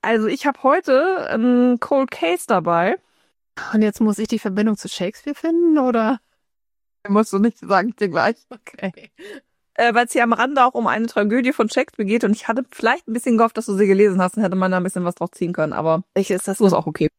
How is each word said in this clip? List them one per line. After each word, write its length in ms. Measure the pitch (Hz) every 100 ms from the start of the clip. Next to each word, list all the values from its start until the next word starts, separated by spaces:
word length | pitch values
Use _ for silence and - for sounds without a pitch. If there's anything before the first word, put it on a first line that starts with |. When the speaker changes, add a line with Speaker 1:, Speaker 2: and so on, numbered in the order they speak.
Speaker 1:
Also 260 | - 226 214
ich 180 | 277 294
hab 160 | 262
heute 640 | 262 311 359 262 339 370 -
einen 500 | 220 240 247 247 247
Cold 320 | - 277 269
Case 320 | - 339 349 -
dabei. 520 | 202 170 170 180 370 _ _ _ _ _ - -
Speaker 2:
Und 80 | 214
jetzt 180 | 214 -
muss 180 | 214 202
ich 80 | 220
die 100 | 220
Verbindung 380 | 214 190 214 208
zu 100 | 214
Shakespeare 480 | - 185 - - 294
finden, 420 | 320 330 339 302
oder? 420 | 254 233 220 254 _ _ _ _ _ _ _ _ 202
Speaker 1:
Musst 260 | 202 220
du 60 | 196
nicht, 180 | 226 -
sag 260 | - 190 208
ich 80 | -
dir 140 | 208
gleich. 280 | 151 - 226 _
Speaker 2:
Okay. 600 | 247 - - 196 - - _ 392 339 _ _ _
Speaker 1:
Äh, 200 | - 233
weil's 200 | 226 240
hier 100 | -
am 100 | 240
Rande 300 | 226 247 285 247
auch 80 |
um 140 | 240 226
eine 180 | 160 226
Tragödie 460 | - 208 233 254
von 160 | - 240
Shakespeare 380 | - 269 - 202
geht 160 | 233
und 80 | 220
ich 160 | 214 -
hatte 160 | 226 254
vielleicht 360 | - 226 254 -
ein 60 |
bisschen 240 | 220 - 226
gehofft, 200 | 226 -
dass 80 | 226
du 80 | 190
sie 120 | 202
gelesen 340 | 196 208 185
hast, 140 | 185 -
dann 60 |
hätte 120 | 202 185
man 160 | 185
da 60 | 185
ein 60 |
bisschen 200 | 180 185 175
was 100 | 175
drauf 160 | 175
ziehen 220 | - 175
können, 200 | 175 156
aber 300 | - 160 160 -
Speaker 2:
Welche 200 | - 196
ist 140 | 185 -
das 100 | 196
Speaker 1:
so 60 | 202
ist 60 |
Speaker 2:
denn? 80 | 175
Speaker 1:
auch 80 | 165
okay. 220 | - 151